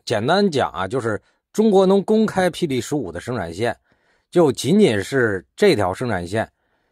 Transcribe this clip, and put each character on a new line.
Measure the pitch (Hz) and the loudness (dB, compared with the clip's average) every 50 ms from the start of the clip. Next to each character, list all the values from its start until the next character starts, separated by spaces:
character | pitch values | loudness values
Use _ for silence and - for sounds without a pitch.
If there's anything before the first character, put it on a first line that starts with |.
| - | -8
简 | - 120 104 110 | -4 -4 -2 0
单 | 135 175 202 202 196 | 0 0 2 2 0
讲 | 147 123 95 76 | 0 0 -2 -2
啊， | - 82 95 95 | -4 -6 -6 -4
就 | 117 135 | -4 -4
是 | 110 113 104 98 _ _ _ _ _ _ | -4 -4 -6 -6 _ _ _ _ _ _
中 | - - 220 226 | -2 0 2 4
国 | 185 196 190 | 4 4 4
能 | 185 196 196 175 | 4 4 2 2
公 | - 214 220 220 | 2 2 2 2
开 | 190 - 190 185 180 | 0 0 -2 -2 -2
P | 143 - 180 | -2 -2 -4
D | 147 135 123 | -2 -2 -4
十 | - - 143 | -4 -4 -4
五 | 151 110 85 | -4 -4 -6
的 | 78 85 | -10 -10
生 | - 117 123 | -8 -8 -6
产 | 113 87 82 | -6 -6 -8
线， | 82 92 117 117 - _ _ _ _ _ _ _ _ _ _ _ | -6 -4 -4 -4 -4 _ _ _ _ _ _ _ _ _ _ _
就 | - 175 165 139 | 2 4 4 4
仅 | 113 - - 127 180 220 | 2 0 0 2 4 4
仅 | 208 151 110 101 | 4 4 4 0
是 | 92 - 135 135 120 110 98 92 - _ _ | -2 -2 -2 0 0 0 -2 -4 -8 _ _
这 | - 214 202 151 | 2 2 4 4
条 | 107 98 90 | 2 0 -2
生 | 92 - 127 120 | -2 -4 -4 -4
产 | 104 90 87 | -4 -6 -6
线， | 85 101 110 98 - _ _ _ _ _ _ _ _ | -4 -4 -4 -4 -6 _ _ _ _ _ _ _ _